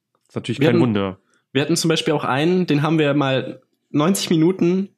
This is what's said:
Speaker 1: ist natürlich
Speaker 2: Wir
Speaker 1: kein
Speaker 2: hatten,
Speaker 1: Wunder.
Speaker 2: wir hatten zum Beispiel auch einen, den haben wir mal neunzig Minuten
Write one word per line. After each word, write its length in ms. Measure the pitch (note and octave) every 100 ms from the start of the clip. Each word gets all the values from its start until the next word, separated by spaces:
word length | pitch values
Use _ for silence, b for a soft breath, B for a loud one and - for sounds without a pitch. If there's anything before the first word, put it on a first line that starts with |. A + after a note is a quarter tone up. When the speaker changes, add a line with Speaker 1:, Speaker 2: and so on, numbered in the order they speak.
| _ _ _
Speaker 1:
ist 80 | -
natürlich 240 | - A2+
Speaker 2:
Wir 80 | D3
Speaker 1:
kein 60 | E3+
Speaker 2:
hatten, 40 |
Speaker 1:
Wunder. 360 | B2+ G#2 G2 F#2 _ _ _
Speaker 2:
wir 80 | C3
hatten 140 | D3 E3
zum 140 | E3
Beispiel 260 | D#3+ - D3
auch 80 |
einen, 420 | - B2+ D#3+ F#3 F3
den 160 | D3
haben 160 | D#3 D#3+
wir 160 | C#3+
mal 480 | C#3+ C3+ C3 A2 - _ _ _
neunzig 400 | D3 D#3 G3 -
Minuten 580 | E3 D#3+ F#3+ E3+ F#3 G3